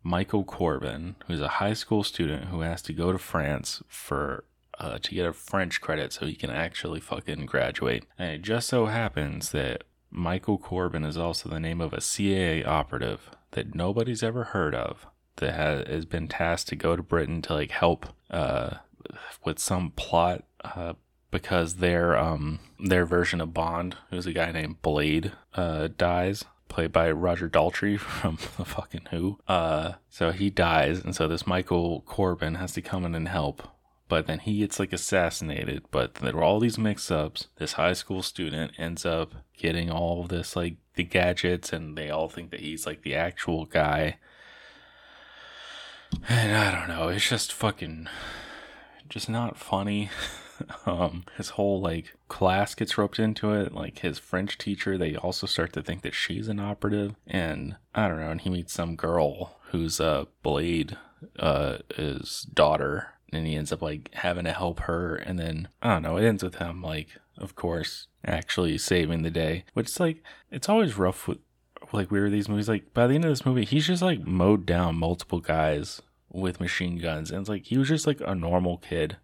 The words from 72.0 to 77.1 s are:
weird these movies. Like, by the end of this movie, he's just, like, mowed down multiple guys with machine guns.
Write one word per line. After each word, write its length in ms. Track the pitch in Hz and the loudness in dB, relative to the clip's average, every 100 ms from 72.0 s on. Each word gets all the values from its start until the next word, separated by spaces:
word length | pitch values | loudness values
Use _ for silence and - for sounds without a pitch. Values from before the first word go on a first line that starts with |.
| 92 | 2
weird 200 | 101 101 | 2 4
these 160 | 104 98 | 2 2
movies. 220 | 104 107 | 0 0
Like, 240 | 107 - | -2 0
by 140 | - 120 | 4 4
the 80 | 143 | 6
end 100 | 165 | 4
of 60 | |
this 140 | 135 135 | 2 2
movie, 200 | 123 104 | 2 4
he's 220 | 143 151 | 4 4
just, 160 | 180 | 2
like, 220 | 185 151 - | 2 2 2
mowed 420 | 90 92 104 90 | 4 8 6 6
down 280 | 87 87 82 | 2 2 2
multiple 460 | 82 87 - 87 | 0 -2 -2 -4
guys 600 | 82 80 78 76 76 - _ _ _ | 2 4 4 2 -2 -12 _ _ _
with 320 | 90 95 87 | -4 -2 -2
machine 380 | 87 - 87 87 | -2 0 -2 -2
guns. 320 | 85 | -2